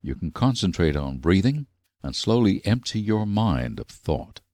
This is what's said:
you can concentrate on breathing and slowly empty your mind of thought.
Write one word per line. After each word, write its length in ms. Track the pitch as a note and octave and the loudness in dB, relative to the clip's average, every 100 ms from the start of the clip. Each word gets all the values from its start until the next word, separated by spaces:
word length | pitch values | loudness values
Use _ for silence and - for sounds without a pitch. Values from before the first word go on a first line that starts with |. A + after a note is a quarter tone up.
you 120 | - | -8
can 160 | C2 D#2+ | -6 -6
concentrate 640 | - B2+ B2 G2 E2 E2 | 0 0 2 0 2 2
on 220 | D2 C#2 C2+ | 2 -4 -2
breathing 520 | D2+ F#2+ A2+ D3 C#3 _ _ _ | 2 4 2 -2 -8 _ _ _
and 120 | C#2 | -10
slowly 460 | - - A#2+ A2 F#2+ - | -6 0 2 4 2 0
empty 340 | A#2+ - A2 | -2 -2 -4
your 240 | G#2 G#2+ | 0 0
mind 560 | G#2+ G#2 A2+ C#2 A#1+ - | 0 0 2 0 -2 -8
of 60 | - | -12
thought. 560 | - - D2 - - _ | -10 -4 -4 -4 -20 _